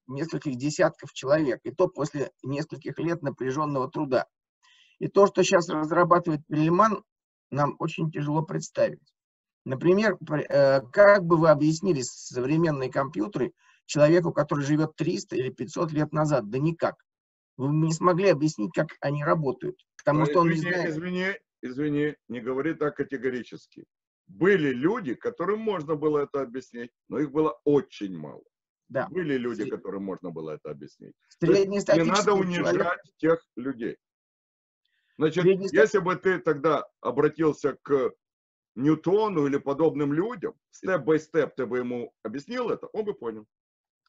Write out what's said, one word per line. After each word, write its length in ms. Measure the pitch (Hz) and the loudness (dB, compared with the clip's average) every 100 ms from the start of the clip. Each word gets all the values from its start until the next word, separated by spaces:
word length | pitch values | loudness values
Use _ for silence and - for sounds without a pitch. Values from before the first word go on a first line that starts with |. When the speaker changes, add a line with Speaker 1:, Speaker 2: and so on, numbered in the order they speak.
| - | -12
Speaker 1:
нескольких 500 | 139 160 - 147 123 | -8 -6 -6 -6 -4
десятков 560 | 143 151 165 - 147 | -4 0 0 0 -16
человек, 460 | - 131 156 143 104 | -6 0 2 2 -2
и 80 | 120 | -4
то 160 | 123 185 | 0 0
после 440 | - 151 143 131 - | 0 -6 -4 -6 -8
нескольких 560 | 131 143 - 143 - - | -8 -6 -8 -10 -10 -6
лет 240 | 165 170 | -6 -4
напряжённого 640 | 139 - 131 135 147 139 127 | -6 -6 -4 -4 -2 -4 -4
труда. 380 | 151 139 120 - _ _ _ _ _ _ - | -6 -2 -2 -2 _ _ _ _ _ _ -10
И 80 | - | 0
то, 180 | - 202 | 4 4
что 180 | 190 | 4
щас 240 | 180 175 170 | 4 2 2
разрабатывает 800 | 156 156 175 175 170 170 147 - | -4 0 2 4 4 2 -4 -2
Перельман, 560 | 151 160 175 220 202 - _ _ _ _ | 0 2 4 2 0 -10 _ _ _ _
нам 260 | 135 143 - | -2 -2 -2
очень 320 | 160 - 160 | -6 -4 -4
тяжело 320 | 156 147 156 | -4 -2 -2
представить. 580 | 156 156 - - 175 - _ _ _ _ _ _ 131 | -2 -6 -6 -2 -2 -2 _ _ _ _ _ _ -8
Например, 520 | 131 156 190 214 - | 0 2 4 2 -2
пр-, 280 | 156 147 - | -4 -6 0
э, 340 | 139 139 139 123 | 4 4 4 2
как 340 | - 202 202 170 | 6 8 8 6
бы 120 | 165 | 4
вы 120 | 160 | 6
объяснили 520 | 147 151 160 196 143 | 6 4 2 0 0
современные 920 | 117 - - 123 127 160 165 139 131 | -4 -12 -10 -4 0 2 0 0 -2
компьютеры 640 | 139 135 180 208 143 113 - _ _ - | -2 -4 -4 -4 -4 -4 -6 _ _ -4
человеку, 440 | 151 147 175 170 | 4 6 6 2
который 320 | 147 147 147 | 0 0 -2
живёт 320 | 139 151 156 - | 0 2 0 -2
триста 400 | 165 196 - 170 | -4 -4 -4 -4
или 140 | 131 | -4
пятьсот 420 | - - - 165 | -6 -8 -4 -2
лет 200 | 151 151 | -2 -2
назад? 360 | 151 156 151 104 | 0 0 0 0
Да 100 | 131 | -2
никак. 360 | 156 165 98 - _ _ _ _ _ - | -2 0 -4 -4 _ _ _ _ _ -6
Вы 120 | 135 | -2
бы 180 | 156 160 | 0 0
не 60 | |
смогли 360 | 160 180 175 196 | 2 2 4 4
объяснить, 420 | 147 151 180 202 165 | 4 0 -2 -4 -4
как 140 | 156 - | -4 -4
они 220 | 143 147 | -6 -2
работают, 540 | 147 170 139 - 123 - _ - | -2 0 -2 -4 -8 -12 _ -6
потому 220 | - 151 | 0 2
Speaker 2:
Ну, 40 | 147 | 2
Speaker 1:
что 120 | 175 | 4
он 80 | 170 | 4
не 60 | 160 | 2
Speaker 2:
извини, 180 | 175 | -2
Speaker 1:
знает. 160 | 175 170 | -2 -4
Speaker 2:
извини, 340 | 156 180 180 190 196 _ _ | -6 -6 -4 -4 -6 _ _
извини, 520 | 123 127 151 147 147 147 - | -10 -6 -2 0 -2 -4 -12
не 140 | 120 | -8
говори 320 | 113 131 156 156 | -6 -4 -4 -2
так 200 | 147 143 | -4 -4
категорически. 880 | 135 135 127 123 - 131 _ - - _ _ _ _ | -6 -4 -4 -6 -8 -16 _ -20 -20 _ _ _ _
Были 440 | 98 185 190 143 | 0 2 4 2
люди, 420 | 123 156 240 143 104 | 0 0 0 -4 -6
которым 440 | 120 107 175 220 | -6 -4 -4 -4
можно 360 | 220 185 147 156 | -2 -4 -4 -2
было 240 | 151 147 | 0 0
это 220 | 139 139 | -2 -4
объяснить, 500 | 127 127 - 120 123 _ - | -6 -8 -12 -14 -14 _ -8
но 100 | 113 | -6
их 120 | 147 | -2
было 280 | 143 156 - 147 | 0 -2 -2 2
очень 520 | 143 131 - 98 85 | 2 0 -8 -10 -8
мало. 260 | 76 - _ _ _ _ - | -14 -16 _ _ _ _ -8
Speaker 1:
Да. 180 | 123 113 | -6 -6
Speaker 2:
Были 280 | 175 160 131 | -6 -4 -2
люди, 240 | 120 107 | -4 -6
Speaker 1:
Сре-, 60 | 104 | -6
Speaker 2:
которым 320 | 101 98 98 | -8 -8 -8
можно 280 | 98 87 90 | -8 -8 -10
было 200 | 80 78 | -10 -10
это 200 | 73 76 | -10 -12
объяснить. 420 | 71 73 - 52 _ _ - | -14 -16 -20 -20 _ _ -2
То 80 | 160 | 4
есть 200 | 196 196 | 4 2
не 100 | 202 | 0
надо 80 | 185 | 2
Speaker 1:
среднестатистический 380 | 165 165 202 208 | 2 4 2 4
Speaker 2:
унижать 420 | 196 180 175 - 180 | 2 2 0 0 0
Speaker 1:
человек 260 | 170 - - _ | 0 -4 -10 _
Speaker 2:
тех 280 | 156 165 _ - | 2 2 _ -10
людей. 400 | 131 117 104 - _ _ _ _ _ _ _ _ _ _ _ - | -8 -6 -6 -8 _ _ _ _ _ _ _ _ _ _ _ -2
Значит, 260 | 156 160 | 0 2
Speaker 1:
Среднеста-, 340 | 175 190 196 170 | 4 2 2 4
Speaker 2:
если 180 | 214 196 | 4 4
бы 160 | 180 180 | 0 0
ты 240 | 190 180 | 0 0
тогда 460 | 165 147 156 139 - _ | 0 0 2 0 -4 _
обратился 760 | 120 123 147 151 160 139 139 - | -4 2 2 2 0 0 -2 -4
к 320 | - 139 120 - _ _ _ _ _ - | 0 0 0 -6 _ _ _ _ _ -2
Ньютону 680 | 143 156 165 202 214 165 143 | 0 2 2 2 2 0 0
или 120 | 139 | -2
подобным 560 | 139 135 160 139 143 | -2 0 0 2 0
людям, 420 | 151 220 226 110 - _ | 0 -2 -4 -10 -12 _
step 320 | - 120 127 | -10 -4 -2
by 140 | 131 156 | 2 0
step 340 | - 160 - - | 0 -2 -2 -2
ты 80 | 117 | -4
бы 120 | 123 | -4
ему 320 | 123 123 117 _ | -4 -6 -8 _
объяснил 460 | 113 135 - 247 226 | -10 -10 -8 -6 -4
это, 180 | 160 165 | -6 -6
он 180 | 202 208 | -8 -6
бы 80 | |
понял. 320 | 202 117 110 110 _ _ _ _ _ | -8 -10 -10 -14 _ _ _ _ _